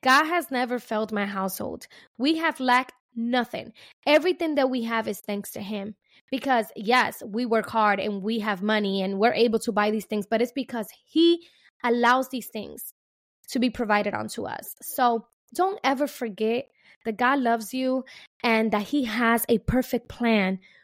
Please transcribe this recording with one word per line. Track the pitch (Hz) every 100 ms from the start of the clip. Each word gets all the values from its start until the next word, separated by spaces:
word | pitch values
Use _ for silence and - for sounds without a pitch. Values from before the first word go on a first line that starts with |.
God | 262 269 311
has | 349 311
never | 254 247 247
failed | - 220 214
my | 214 202
household. | 202 190 - - - - - - _
We | 262 320
have | 320 294
lacked | 254 247 254 - _ 240
nothing. | 233 247 226 - - - - _ -
Everything | 302 330 349 330 294
that | 269
we | 254
have | 226 226 220
is | 202
thanks | - 202 202
to | -
him. | 196 214 202 208 _ _ _
Because | 269 277 247 220 -
yes, | 202 247 214 - 226
we | 208 247
work | 220 -
hard | 226 214 196
and | 214 202
we | 190 226
have | 214 196
money | 202 214 202 196
and | 190 196
we're | 220
able | - 233 220
to | -
buy | 208 208
these | 214 -
things, | 214 196
but | 220
it's | 240
because | - 254 240 214 - _
he | 311 339 339 - _ _ _
allows | 247 240 240 254 262
these | 254 -
things | 220 - - - _ _ _ _ _ -
to | 262
be | 240
provided | - 226 208 208
unto | 196 214 - -
us. | - - -
So | - - 247 233 - _ _
don't | - 370 403
ever | - 269 277
forget | - 233 185 220 233 - _ _ _ -
that | 214
God | 247 277
loves | 240 233 214
you | 254 262 262 254 - - _
and | - 226 220
that | 208
he | 202 294 247
has | 214 233 233 -
a | 233
perfect | - 247 247 233 -
plan | - 233 220 190 190 _ _